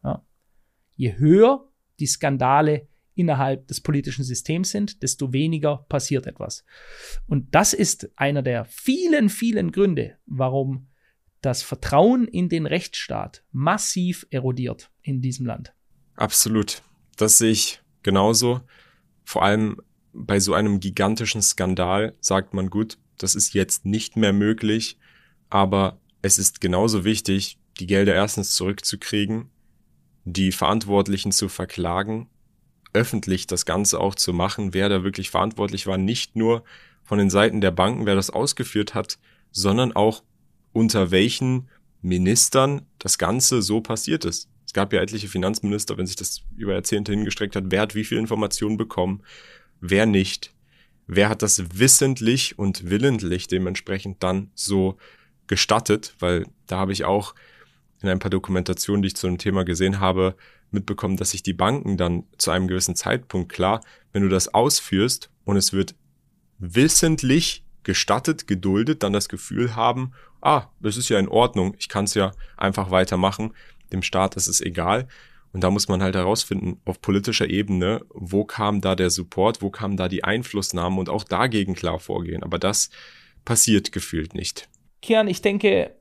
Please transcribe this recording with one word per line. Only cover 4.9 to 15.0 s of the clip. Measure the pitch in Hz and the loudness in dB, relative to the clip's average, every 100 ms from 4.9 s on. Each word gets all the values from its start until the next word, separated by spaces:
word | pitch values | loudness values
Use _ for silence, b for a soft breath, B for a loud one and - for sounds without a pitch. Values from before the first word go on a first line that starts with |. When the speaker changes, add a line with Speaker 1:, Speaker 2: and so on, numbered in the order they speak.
| - | -4
Speaker 1:
desto | 131 - 139 | -6 -4 -2
weniger | 131 156 160 147 143 - | 0 0 0 0 -2 -4
passiert | 147 - 139 - | -4 0 -2 -4
etwas. | - - - _ B B B B B - | -10 -12 -12 _ B B B B B -2
Und | 143 131 151 | -4 2 2
das | 202 | 2
ist | - 208 - - _ | 2 0 0 -8 _
einer | 139 143 | -2 0
der | 131 120 113 | -2 -4 -6
vielen, | - - 277 359 302 214 | -8 -2 0 2 4 2
vielen | - 233 214 175 | 0 -2 0 -2
Gründe, | - 202 156 110 - - | 2 2 2 -4 -10 -12
warum | 131 131 135 135 131 131 _ _ _ _ _ | -2 -2 0 -2 -4 -10 _ _ _ _ _
das | 135 127 | -4 -4
Vertrauen | - 131 - 143 196 254 233 | -6 -8 0 4 6 4 0
in | 180 180 | -2 -2
den | 170 156 | -2 -2
Rechtsstaat | 175 - - - - 98 - _ | -4 -4 -12 -8 -8 -8 -12 _
massiv | 127 143 208 - - 180 175 - | -4 0 0 -2 -2 -2 -4 -6
erodiert | 135 131 127 123 113 - _ | -4 -4 -4 -6 -8 -14 _